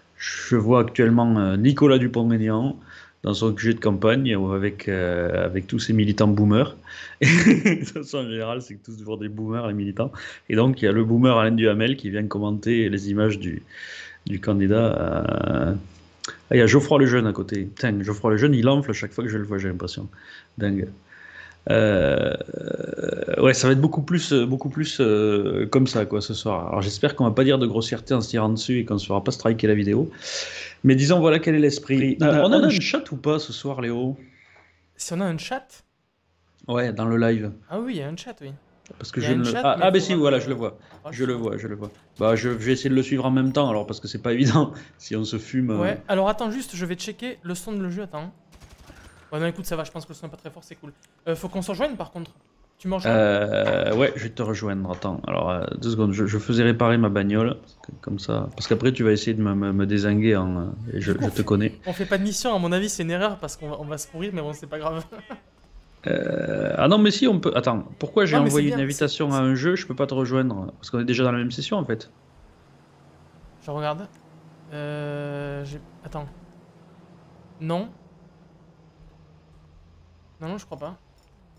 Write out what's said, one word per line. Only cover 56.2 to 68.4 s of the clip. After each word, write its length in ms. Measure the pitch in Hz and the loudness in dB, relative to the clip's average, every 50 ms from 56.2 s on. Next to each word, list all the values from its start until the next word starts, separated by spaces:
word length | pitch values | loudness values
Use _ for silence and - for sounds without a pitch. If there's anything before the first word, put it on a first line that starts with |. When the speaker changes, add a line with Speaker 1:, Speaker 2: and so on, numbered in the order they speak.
| 104 | 0
Speaker 1:
je 120 | 98 104 104 | 0 0 -2
faisais 260 | - - 120 117 120 | -2 0 2 4 4
réparer 340 | 117 117 113 123 113 117 117 | 4 4 4 4 4 4 4
ma 100 | 113 104 | 4 4
bagnole, 480 | 101 101 98 101 104 110 113 120 - - | 2 2 2 2 2 2 0 0 -2 -6
parce 160 | - - - _ | -10 -18 -20 _
que, 100 | - - - - | -20 -20 -20 -14
comme 180 | - - 104 101 | -10 -8 -8 -6
ça, 300 | - - 113 107 107 - - - | -4 -4 -4 -4 -4 -6 -8 -8
parce 100 | - - | -4 -2
qu'après, 240 | 113 110 117 131 | 0 0 2 0
tu 120 | 127 - 117 | 0 2 2
vas 100 | 110 107 | 2 2
essayer 200 | 104 - 117 113 | 2 2 -2 0
de 80 | 110 | 0
me, 140 | 107 101 98 | 0 0 0
me, 160 | 98 101 98 | 0 0 0
me 140 | 98 98 98 | 0 0 0
dézinguer 500 | 98 104 101 104 104 104 104 110 113 107 | 0 0 0 2 2 2 2 2 2 2
en, 220 | 95 92 92 90 90 | 2 0 -2 -2 -4
euh, 60 | 87 95 98 107 110 123 - | -4 -6 -8 -10 -10 -10 -8
et 60 | 101 | -6
je, 140 | 98 104 95 | -2 -2 -2
Speaker 2:
Du 60 | - | -2
coup, 60 | - 101 | -2 -2
Speaker 1:
je 60 | - - | -2 -2
te 40 | 101 | 0
connais. 300 | - 104 101 107 - - - - | 0 2 2 0 -2 -4 -6 -10
Speaker 2:
on 80 | 185 175 | -10 -8
fait 120 | - 196 | -6 -4
pas 120 | - 202 190 | -2 -2 -2
de 60 | 196 | -2
mission, 300 | 208 190 - - 247 220 | -4 -4 -4 -2 -2 -2
à 60 | 185 | 0
mon 140 | 175 170 175 | 0 0 0
avis, 160 | 185 202 208 | -2 -2 -4
c'est 140 | - - 170 | -4 -6 -6
une 80 | 160 | -4
erreur, 260 | 170 180 202 214 196 - | -2 -2 -2 -4 -4 -6
parce 180 | - 147 - | -10 -12 -12
qu'on 140 | - 160 147 | -12 -12 -10
va, 80 | 147 - | -10 -10
on 60 | 151 | -10
va 120 | 147 156 147 | -10 -10 -12
se 100 | - - | -12 -12
pourrir, 220 | - 160 185 208 180 | -12 -10 -10 -8 -6
mais 80 | 165 | -6
bon, 100 | 147 147 147 | -8 -8 -10
c'est 140 | 143 165 139 | -12 -12 -12
pas 100 | 156 156 | -10 -8
grave. 240 | 151 160 160 165 160 - | -6 -6 -6 -6 -8 -12
<laughs> 60 | 226 214 - - 254 - - _ _ _ _ _ - - - _ _ _ - - | -16 -20 -18 -18 -18 -18 -20 _ _ _ _ _ -20 -20 -20 _ _ _ -4 -2
Speaker 1:
Euh, 640 | 50 50 - 50 50 50 - 53 52 50 52 - - - | -2 -2 -2 -2 -4 -4 -4 -4 -4 -4 -4 -2 0 2
ah 80 | - 151 | 2 4
non, 100 | 202 214 | 6 6
mais 140 | 208 208 | 6 4
si, 160 | - - 269 254 | 4 4 2 2
on 120 | 202 165 | 2 2
peut, 120 | - - - | 0 0 0
attends, 320 | 123 - 131 117 101 - - - - | 0 0 0 -2 -2 -4 -8 -10 -10
pourquoi 260 | - - - 220 202 | -10 -2 0 2 2
j'ai 100 | 165 151 | 4 4
Speaker 2:
Non, 60 | 147 | 4